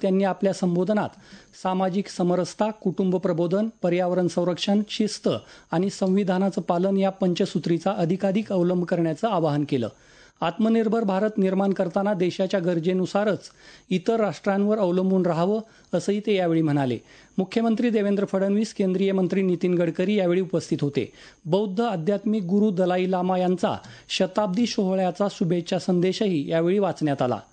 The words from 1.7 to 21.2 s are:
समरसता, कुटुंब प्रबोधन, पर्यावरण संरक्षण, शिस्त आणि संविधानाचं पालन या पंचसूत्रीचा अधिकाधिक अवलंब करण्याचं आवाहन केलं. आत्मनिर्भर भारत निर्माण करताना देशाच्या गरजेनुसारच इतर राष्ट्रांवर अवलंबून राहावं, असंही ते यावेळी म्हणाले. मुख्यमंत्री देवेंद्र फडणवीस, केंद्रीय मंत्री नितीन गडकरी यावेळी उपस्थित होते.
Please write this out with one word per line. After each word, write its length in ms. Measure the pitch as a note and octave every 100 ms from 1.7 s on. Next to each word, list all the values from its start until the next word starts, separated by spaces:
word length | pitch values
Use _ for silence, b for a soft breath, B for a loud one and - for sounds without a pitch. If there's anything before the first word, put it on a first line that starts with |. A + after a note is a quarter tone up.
| F#3 F#3+ F#3+ G3
समरसता, 640 | - F3+ F3+ E3+ - G#3+
कुटुंब 440 | G#3+ G3 D3+ F#3+ F3+
प्रबोधन, 520 | F#3 E3 F3 F#3+ A3 -
पर्यावरण 460 | F3 F3 F3+ F3+ F3
संरक्षण, 540 | F3+ F3 D#3+ - G3+ G#3
शिस्त 400 | - G#3+ - G#3 A#2 - B B
आणि 180 | E3 G3
संविधानाचं 720 | - F#3+ F#3+ F#3+ F#3 G3 G3
पालन 360 | E3+ F3 F#3+ G3
या 120 | F#3+
पंचसूत्रीचा 840 | F#3+ F#3 E3+ F#3+ F3+ E3 E3 F#3+
अधिकाधिक 600 | G#3 E3+ F#3 G3 G3 G#3+
अवलंब 320 | G3 F3 F3+
करण्याचं 440 | E3+ E3+ E3 D#3 A#3
आवाहन 380 | F#3 D#3+ D3 D3
केलं. 200 | C3+ A2 - B B B B
आत्मनिर्भर 600 | E3+ F3 A3 A3+ A3 A3+
भारत 260 | G#3 F#3+ G#3+ G#3+
निर्माण 360 | F#3+ F#3+ G3
करताना 400 | F#3+ F3+ G3+ G3+
देशाच्या 460 | G3 F3+ - F#3+ G3+
गरजेनुसारच 800 | E3+ E3 D#3+ F#3 F3 G3+ G#3 E3+ - - B B B
इतर 300 | F#3 F3 A3+
राष्ट्रांवर 580 | G3+ D3+ G#3 G3 G3+ G#3+
अवलंबून 480 | F#3 F3+ F#3+ F#3+ F3+
राहावं, 340 | D#3+ F3+ A3 G#3+ B B
असंही 260 | E3+ - G#3
ते 160 | G#3 G3
यावेळी 260 | F3 E3
म्हणाले. 360 | D#3 C#3+ C3+ A2+ - B B B
मुख्यमंत्री 520 | F#3 A#3 A3+ A3 A#3+
देवेंद्र 360 | G#3+ G3+ G3+ G3
फडणवीस, 480 | F#3+ G3 G3+ A3
केंद्रीय 380 | - G3 F#3 F#3+
मंत्री 300 | F#3+ F3+ F#3+
नितीन 320 | F#3+ E3+ F3+
गडकरी 420 | F3 E3+ E3+ F#3 G#3+
यावेळी 260 | F3+ F3
उपस्थित 360 | F#3 E3 - E3
होते. 300 | C#3+ C#3+ G#2 B